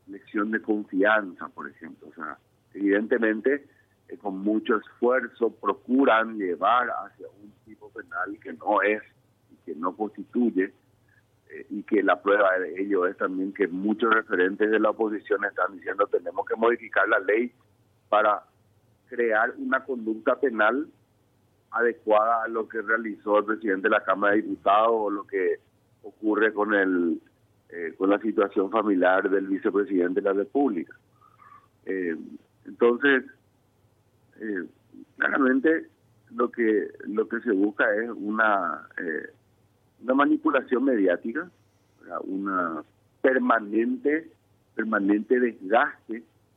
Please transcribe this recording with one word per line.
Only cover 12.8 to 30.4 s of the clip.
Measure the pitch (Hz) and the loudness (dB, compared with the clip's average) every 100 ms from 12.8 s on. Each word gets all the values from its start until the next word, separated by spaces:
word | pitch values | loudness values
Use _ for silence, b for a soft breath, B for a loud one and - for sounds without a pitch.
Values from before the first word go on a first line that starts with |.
| 101 95 90 | -2 0 0
es | 101 | -2
también | 98 92 95 | -4 -4 -4
que | 98 90 | -2 -4
muchos | 90 101 107 113 | -2 -2 0 2
referentes | 113 110 92 92 101 107 | 0 0 0 0 0 0
de | 110 | 2
la | 107 | 2
oposición | 104 110 104 - 101 101 | 0 -2 -4 -4 -2 -2
están | - 92 92 | -4 -4 -6
diciendo: | 92 98 101 | -6 -2 0
"Tenemos | 98 87 92 - | -2 -4 -8 -6
que | 113 | 0
modificar | 113 120 110 101 98 | 0 0 -2 -2 0
la | 110 | 0
ley | 92 110 123 - _ _ _ _ - | 0 0 -2 -8 _ _ _ _ -2
para | 104 107 101 - _ _ _ _ _ - | 2 2 0 -4 _ _ _ _ _ -10
crear | 120 117 107 120 123 | -2 0 2 0 -2
una | 131 131 | -4 -2
conducta | 135 123 110 110 135 123 | -2 -6 -4 -2 0 0
penal | 139 110 107 131 165 - _ _ _ _ _ _ _ | 0 2 2 2 -4 -12 _ _ _ _ _ _ _
adecuada | 113 120 113 107 107 110 117 | -2 0 0 2 4 4 0
a | 113 | -2
lo | 113 104 | -6 -6
que | 113 | -6
realizó | 104 113 113 104 104 104 | -2 -2 -2 -6 2 2
el | 104 | 2
presidente | 110 110 95 107 | -2 -2 0 2
de | 104 | 2
la | |
Cámara | - 95 101 107 | 2 0 2 2
de | |
Diputados | 98 92 101 104 113 | 0 -2 2 4 4
o | 113 104 | 2 -2
lo | 101 - | -4 -4
que | 98 87 80 _ _ _ _ | -2 -2 -2 _ _ _ _
ocurre | - - 107 104 107 | -20 -6 0 2 2
con | 104 104 104 | 2 2 2
el, | 95 90 85 80 - _ _ _ _ | 2 2 0 -2 -6 _ _ _ _
eh, | 85 82 - | -10 -10 0
con | 95 | 2
la | 101 | 2
situación | 110 104 101 - 98 | 2 0 0 0 0
familiar | 113 104 92 90 95 98 | 0 2 2 4 4 2
del | 95 95 | 0 0
vicepresidente | 95 107 95 98 95 87 92 | -2 0 0 0 0 0 0
de | 98 | 0
la | |
República". | 98 | 0